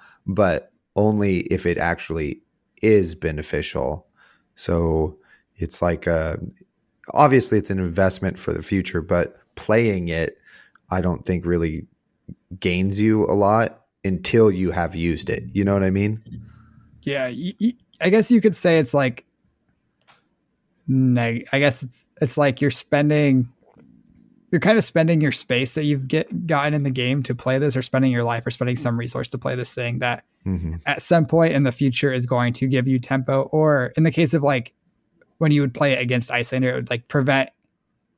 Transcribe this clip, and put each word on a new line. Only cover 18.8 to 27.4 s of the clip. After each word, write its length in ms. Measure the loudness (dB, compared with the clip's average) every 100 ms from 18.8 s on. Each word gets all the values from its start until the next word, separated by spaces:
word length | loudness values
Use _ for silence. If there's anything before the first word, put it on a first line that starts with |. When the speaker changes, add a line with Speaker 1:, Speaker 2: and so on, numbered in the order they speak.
| 2 2
Speaker 2:
like 300 | 0 -4 _ _ _ _ _ _ _ _ _ _ _ _ _ _ _ _ -2
neg-, 600 | 0 2 2 0 -4 -4
I 60 | 0
guess 240 | 0 0
it's, 260 | -10 -16 -18 -4
it's 160 | -2 2
like 240 | 0 2
you're 100 | -2
spending, 800 | -2 -2 0 2 4 4 2 0 _ _ _ _ _ _ _ _ _ -4
you're 100 | 0
kind 160 | 4 4
of 60 |
spending 380 | 2 2 2 4
your 100 | 2
space 420 | 0 -2 -2 0
that 120 | -2 0
you've 220 | -2 0
get, 380 | -2 -2 -6 -2
gotten 260 | 0 2
in 100 | 0
the 80 | 0
game 320 | 0 0 0
to 120 | -2
play 220 | -4